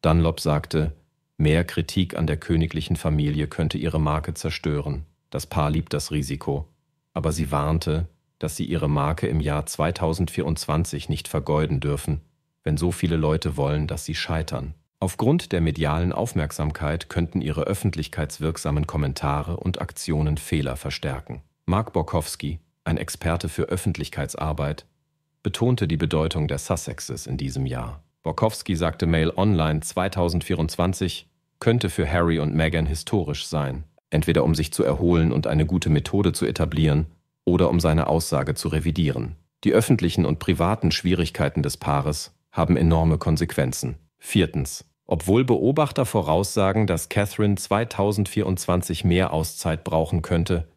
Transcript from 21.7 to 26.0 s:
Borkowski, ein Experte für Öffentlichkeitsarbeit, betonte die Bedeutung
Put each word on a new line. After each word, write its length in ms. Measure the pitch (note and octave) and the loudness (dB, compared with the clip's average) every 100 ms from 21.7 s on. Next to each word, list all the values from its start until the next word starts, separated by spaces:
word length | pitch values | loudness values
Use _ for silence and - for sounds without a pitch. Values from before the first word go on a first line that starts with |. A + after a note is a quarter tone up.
| F#2 A2+ | -2 0
Borkowski, 680 | F#2+ D2+ E2+ D#2+ - D2 E2 _ _ | -2 0 -2 -4 -6 -6 -8 _ _
ein 140 | - D#2 | -4 -2
Experte 500 | - - E2+ E2+ D#2+ | -4 -4 -2 -2 -4
für 160 | - | -4
Öffentlichkeitsarbeit, 1200 | - F2+ - D#2+ - - C#2 - D2+ D2+ C#2+ D2+ - _ _ _ _ _ | -2 -2 -2 -4 -6 -6 -6 -4 -4 -2 -2 -4 -12 _ _ _ _ _
betonte 460 | - - A#2 B2 F2 | -6 0 2 2 0
die 80 | |
Bedeutung 500 | D#2+ | 0